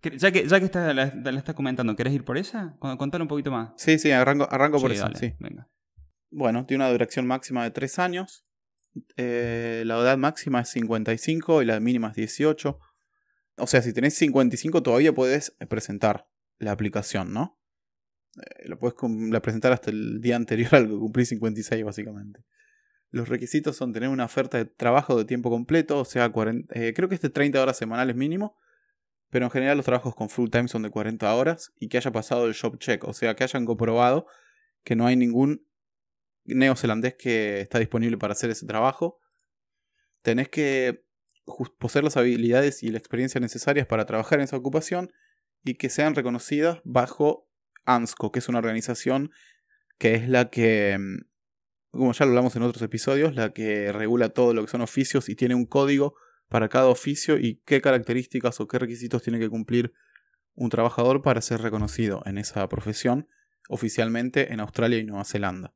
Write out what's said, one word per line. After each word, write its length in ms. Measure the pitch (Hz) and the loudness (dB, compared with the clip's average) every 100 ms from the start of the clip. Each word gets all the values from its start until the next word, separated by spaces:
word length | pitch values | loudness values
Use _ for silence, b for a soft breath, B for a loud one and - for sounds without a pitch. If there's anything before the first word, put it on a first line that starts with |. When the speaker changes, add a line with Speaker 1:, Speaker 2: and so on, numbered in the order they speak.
Speaker 1:
Que, 160 | 165 139 | -8 2
ya 120 | 190 | 4
que, 160 | 180 143 | 4 6
ya 120 | 190 | 4
que 60 | 190 | 4
está, 280 | 180 170 | 0 0
la, 180 | 135 135 113 | 2 0 -2
la 240 | 127 131 | -4 -4
estás 160 | 139 156 | -6 -4
comentando, 400 | 139 127 120 104 | -2 0 -2 0
¿querés 180 | 120 | 0
ir 100 | 139 | 0
por 140 | 131 131 | -2 -4
esa? 380 | 196 226 180 147 | -4 -8 -10 -10
Con-, 180 | 139 131 | -10 -6
contale 260 | 139 165 | -6 -4
un 40 | 160 | -4
poquito 220 | 147 143 | -4 -2
más. 240 | 127 113 - | -4 -6 -4
Speaker 2:
Sí, 220 | - 156 | 2 4
sí, 140 | 151 | 6
arranco, 360 | 131 127 143 143 | 4 6 4 2
arranco 280 | 135 143 147 | 2 4 4
por 120 | 127 | 2
Speaker 1:
Sí, 60 | 104 | 0
Speaker 2:
esa, 80 | 101 | -2
Speaker 1:
dale, 120 | - | -4
Speaker 2:
sí. 160 | 120 - | -8 -8
Speaker 1:
venga. 280 | - - - _ _ _ - _ _ | -14 -14 -20 _ _ _ -20 _ _
Speaker 2:
Bueno, 380 | 151 127 117 127 | -2 0 0 0
tiene 160 | 131 | 0
una 80 | 131 | 2
duración 340 | 120 117 - 127 | 2 0 -2 -2
máxima 380 | 131 - 127 | -4 -4 -4
de 80 | 117 | -4
tres 260 | 117 135 - | -4 -6 -2
años. 480 | 180 175 190 - _ _ _ _ _ - - - | -2 -4 -8 -14 _ _ _ _ _ -18 -16 -6
Eh, 640 | 123 120 120 117 117 113 | -4 -2 -2 -2 -4 -4
la 160 | 113 113 | -2 2
edad 180 | 120 135 | 4 4
máxima 440 | 131 - - 127 | 2 -2 -2 -2
es 80 | 120 | -2
cincuenta 420 | - 113 113 110 | -4 -2 -2 0
y 60 | 113 | -2
cinco 460 | - 160 - 160 | 0 -2 2 4
y 20 | 120 | 4
la 140 | 110 | 2
mínima 300 | 113 123 110 | 2 0 -2
es 60 | 110 | -4
dieciocho. 640 | 110 - 147 151 143 143 _ _ _ _ _ _ _ - | -6 0 0 2 -4 -6 _ _ _ _ _ _ _ -8
O 80 | 120 | 2
sea, 160 | 135 | 2
si 120 | 120 | 2
tenés 200 | 113 135 | 0 0
cincuenta 400 | 151 151 135 127 | 2 2 4 4
y 40 | 120 | 2
cinco 240 | 151 160 | 0 0
todavía 280 | 135 120 156 | 2 4 4
podés, 440 | 131 127 143 - _ | 4 2 2 -2 _
eh, 60 | - | -6
presentar 640 | 110 - 104 107 101 _ _ _ _ | -6 -6 0 0 0 _ _ _ _
la 120 | 110 | -6
aplicación, 640 | 104 104 107 101 104 92 | -2 -2 -4 -6 -6 -6
¿no? 260 | 104 175 _ _ _ _ _ _ _ _ - | -4 -6 _ _ _ _ _ _ _ _ -20
Eh, 300 | - - - | -20 -18 -16
lo 100 | 85 | -4
podés 160 | 120 | -4
cum-, 380 | - 127 110 110 | -4 -4 -4 -2
la 100 | 113 | -2
presentar 300 | - 110 127 | -2 0 2
hasta 180 | 123 - | 2 0
el 300 | 107 110 107 | -6 -6 -4
día 140 | 120 120 | -2 -2
anterior 340 | 113 110 120 | 0 -2 6
<laughs> 60 | 147 | 6
al 120 | 113 | 6
que 60 | |
cumplís 360 | 104 110 120 120 | 0 -2 0 0
cincuenta 300 | 113 113 107 | 0 -4 -4
y 40 | |
seis, 200 | 107 113 | -4 -4
básicamente. 640 | 107 101 110 104 101 101 _ _ _ _ _ _ _ | -4 -8 -10 -12 -16 -18 _ _ _ _ _ _ _
Los 180 | 127 117 | -8 -4
requisitos 480 | 127 123 151 147 135 | -4 -2 -2 -2 -6
son 160 | 127 | -6
tener 180 | 110 127 | -4 -4
una 160 | 135 120 | -2 -2
oferta 320 | - 131 123 | -2 -2 -2
de 80 | 110 | -4
trabajo 520 | _ 123 127 147 123 | _ 2 2 4 0
de 80 | 110 | 2
tiempo 240 | 123 120 | -2 -2
completo, 500 | 117 117 165 160 143 | -2 2 2 2 0
o 60 | 127 | 0
sea, 260 | 127 120 | 0 0
cuaren-, 360 | 113 110 117 - | 2 0 -2 -6
eh, 220 | - 117 113 | -4 -4 -2
creo 140 | 185 | -2
que 60 | 190 | -2
es 60 | |
de 80 | 143 | -2
treinta 320 | 135 143 139 | 0 2 4
horas 160 | 131 131 | 2 0
semanales 380 | 110 117 131 120 | -4 -2 -2 0
mínimo, 400 | 139 175 214 _ _ _ _ _ _ _ _ | -2 -2 -6 _ _ _ _ _ _ _ _
pero 160 | 123 123 | -2 0
en 60 | |
general 240 | 135 135 143 | 0 0 0
los 100 | - | 2
trabajos 300 | 123 120 - | 0 -2 -6
con 140 | 110 | -8
full 200 | - 117 | -2 0
time 180 | 120 123 | 2 0
son 140 | 117 | -2
de 60 | 107 | -4
cuarenta 440 | 110 107 113 104 113 | -4 -4 -2 0 2
horas 380 | 139 165 - _ | 2 -2 -8 _
y 120 | 110 | -4
que 80 | 123 | -2
haya 140 | 131 | -2
pasado 360 | 117 107 123 120 | -4 -2 0 0
el 80 | 110 | 0
job 220 | 117 123 | -6 -6
check, 260 | - 107 | -2 -2
o 80 | - | -2
sea, 240 | - 117 110 | -4 -2 0
que 80 | |
hayan 220 | 131 139 117 | -2 -2 -2
comprobado 640 | 110 113 117 123 143 - b b b b b | 0 0 4 4 4 -2 b b b b b
que 120 | - 113 | -2 2
no 120 | 120 | 4
hay 100 | 127 | 4
ningún 480 | 120 117 139 151 _ _ _ _ _ _ _ _ - | 4 4 2 0 _ _ _ _ _ _ _ _ -4
neozelandés 680 | 131 135 127 123 107 123 - | 2 4 4 0 0 -2 -4
que 440 | 127 113 107 101 | -2 0 0 -4
está 200 | 98 113 | -2 -2
disponible 380 | 113 120 117 117 | 0 0 0 0
para 160 | 107 | -4
hacer 180 | 104 120 | -2 -4
ese 160 | 113 - | -6 -6
trabajo. 520 | 110 123 - 170 - _ _ _ _ _ _ _ _ _ _ | 0 0 0 -6 -6 _ _ _ _ _ _ _ _ _ _
Tenés 260 | - 117 139 | -2 -2 -2
que 560 | - 143 135 127 120 _ _ _ _ - | -2 0 0 0 -4 _ _ _ _ -20
jus-, 280 | - 127 _ | -10 -10 _
poseer 260 | 123 147 | -2 0
las 140 | 147 139 | 2 4
habilidades 680 | 123 117 117 123 143 135 | 4 4 4 4 2 0
y 60 | 117 | -6
la 100 | 110 | -6
experiencia 420 | - 117 127 135 | -6 -4 -2 -2
necesarias 460 | 120 117 - 143 131 | -4 -4 0 0 2
para 180 | 110 104 | 0 0
trabajar 340 | 110 113 147 | -2 2 0
en 40 | |
esa 140 | 139 131 | 0 -4
ocupación 540 | 131 151 160 180 180 _ _ _ _ _ | -2 -4 -2 -6 -6 _ _ _ _ _
y 100 | - | -8
que 160 | 123 131 | -4 -4
sean 240 | - 151 | 0 0
reconocidas 640 | 147 127 120 - 147 165 170 | 0 -2 -4 -4 0 0 -2
bajo 640 | - 131 123 - 147 - _ _ _ _ | -2 0 0 2 0 0 _ _ _ _
ansco, 480 | - 123 117 - 107 | 2 2 2 -4 -4
que 80 | 123 | -4
es 80 | 123 | -2
una 120 | 120 | -2
organización 720 | 113 110 110 120 - 135 147 b b b b b b _ | 0 -4 -4 -4 0 0 -2 b b b b b b _
que 160 | 113 | 2
es 160 | 113 117 | 2 2
la 220 | 127 120 | 2 2
que, 460 | - 113 110 104 98 | 2 4 4 2 0
mm, 960 | 98 95 - _ _ _ _ _ _ 123 | -4 -10 -14 _ _ _ _ _ _ 0
como 160 | 127 | 0
ya 120 | 117 139 | 4 4
lo 60 | |
hablamos 240 | 123 127 113 | 4 2 0
en 60 | |
otros 220 | 120 117 | -2 -2
episodios, 520 | 113 113 - 139 156 131 | -6 -4 0 2 2 0
la 180 | 110 | -4
que 380 | - 110 104 101 | -2 -4 -2 -2
regula 380 | 104 110 120 113 | -2 0 2 2
todo 240 | - 123 | 4 2
lo 100 | 113 | 2
que 80 | 107 | -2
son 100 | 123 | -4
oficios 480 | 117 - 131 139 - | -4 -2 0 0 -2
y 60 | 110 | -2
tiene 200 | 123 123 | 2 2
un 100 | 120 | 2
código 500 | 143 139 139 143 b b b b | 2 4 4 2 b b b b
para 220 | 117 110 | 0 2
cada 200 | 123 131 | 4 4
oficio 500 | 127 - 143 - 147 | 4 -2 -4 0 0
y 240 | 123 113 - | 0 -4 0
qué 160 | 139 | 2
características 800 | 139 131 110 120 127 131 117 - | 4 2 2 -4 -2 -4 -4 -4
o 80 | 107 | -4
qué 100 | 127 | -4
requisitos 460 | 123 117 120 120 | -4 -8 -4 -4
tiene 160 | - 117 | -2 -2
que 100 | 113 | -2
cumplir 440 | 113 110 120 120 b b b b b _ | -4 -2 0 0 b b b b b _
un 160 | - 123 | -6 -2
trabajador 540 | 117 117 - 120 135 | 2 0 2 2 2
para 180 | 139 117 | 2 0
ser 200 | - 117 | 0 -4
reconocido 600 | 110 107 107 - 110 - - | -2 -2 -4 -2 -2 -2 -6
en 100 | 98 | -8
esa 320 | 104 - 95 | -6 -6 -4
profesión 580 | 101 104 107 123 127 147 _ _ _ _ | -4 -6 -2 0 0 -4 _ _ _ _
oficialmente 880 | 123 113 - 113 117 123 131 135 | -6 -4 -2 -2 0 -2 -2 -2
en 60 | 113 | -4
Australia 400 | 107 - 117 117 | -6 -2 0 0
y 60 | 110 | -2
Nueva 200 | 101 98 | -8 -6
Zelanda. 480 | 104 98 92 87 | -4 -4 -6 -12